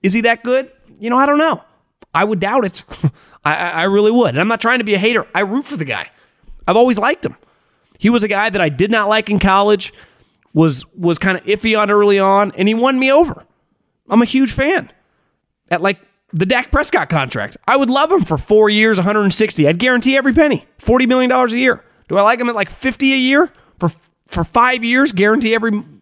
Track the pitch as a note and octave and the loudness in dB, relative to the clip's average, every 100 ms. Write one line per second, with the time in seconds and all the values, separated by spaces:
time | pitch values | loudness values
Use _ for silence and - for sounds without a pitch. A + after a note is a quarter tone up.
0 | G3 G#3+ A#3 A#3 A#3+ B3+ C4 _ _ _ | -2 0 0 -2 -2 -4 -4 _ _ _
1 | A3 B3 C#4 D4 D#4+ B3 _ _ _ _ | -4 0 2 2 0 -2 _ _ _ _
2 | _ - G#3 G#3+ F#3+ B3+ G3+ - - - | _ -2 -2 -2 -2 -2 -4 -8 -20 -6
3 | D3 _ _ _ D3 D#3 F3 E3 F#3 G3 | -6 _ _ _ -4 -4 -4 -4 0 2
4 | G#3+ A#3+ G#3+ B2 F#3+ A3+ A#3 B3 D4+ G3 | 2 2 0 0 -2 -2 0 -2 0 0
5 | G#3+ A#3 - D3 F#3+ A#3+ C#4+ C#4+ C#3+ G#2 | 0 -2 -4 -6 -4 -4 -6 -8 -8 -8
6 | D2+ _ _ _ - - - G3 B3 G#3+ | -10 _ _ _ -20 -12 -2 2 2 2
7 | A3+ D4+ - B2 _ _ _ _ _ _ | -2 -4 -8 -12 _ _ _ _ _ _
8 | G3+ A#3+ G#3 G3+ A3 G3 E3 C3+ G3+ A3 | 0 2 0 -2 -2 -2 -2 -2 0 0
9 | G#3 A3 G#3+ G3+ F#3+ F#3+ G3+ G#3 - - | 0 -2 0 0 2 2 2 0 -2 -16
10 | - _ _ _ _ D3+ D#3+ B2+ - - | -20 _ _ _ _ 0 2 0 -8 -4
11 | F3 E3 F#3+ F3+ - G3+ A3+ G#3+ G#3 G#3 | -2 -2 -2 -4 -4 -4 0 0 2 2
12 | G#3 G3 G3 G3 G3+ - G3 A3 B3+ C4 | 2 2 2 2 0 0 0 2 0 0
13 | C4 C#4 E4 - _ _ _ _ _ _ | 2 2 2 -4 _ _ _ _ _ _
14 | _ A#3 A#3 C4 C4 - C#4 F#4 A#2+ _ | _ 0 2 0 -2 0 -2 -2 -6 _
15 | _ _ _ _ _ _ _ F3 F#3+ G3 | _ _ _ _ _ _ _ -4 -4 -6
16 | _ _ _ E3 F#3 B3 B3+ C#4+ D4 E4 | _ _ _ -4 -2 -2 -2 -4 0 -2
17 | D3+ D#3+ C3 B2 G#2 - - C4+ C4+ C4 | -2 -4 -4 -6 -10 -8 -2 0 2 0
18 | D#4 F4+ G3+ D3+ - G#3+ G#3+ G#3+ A3 G3+ | 2 0 0 -4 2 4 4 4 2 2
19 | F#3 G#3 G3+ - G#3+ - D3 E3+ B3 B3 | 0 0 0 0 -2 2 0 2 0 0
20 | B3+ C4+ C4+ A#3+ D4+ G#3+ _ _ - B3 | 0 0 0 2 2 0 _ _ 0 2
21 | B3+ B3+ B3+ B3+ B3 A#3 B3+ - _ _ | 2 2 2 0 0 0 -2 -2 _ _
22 | _ F#3 G#3 A#3+ A#3+ A3+ G3 - C4 A#3 | _ 0 2 0 -2 -4 -6 -6 -8 -2
23 | C4+ C4+ B3+ C#4 E4+ _ _ _ E3+ - | 0 0 2 2 0 _ _ _ -6 -6
24 | _ _ _ - E3 A#3 B3 B3+ A#3 B3+ | _ _ _ -8 -4 0 0 0 -2 0
25 | C#4 G3 G3+ A3+ A#3 A3+ A3+ G#3 - - | 0 2 2 2 0 -2 -2 -4 -8 -20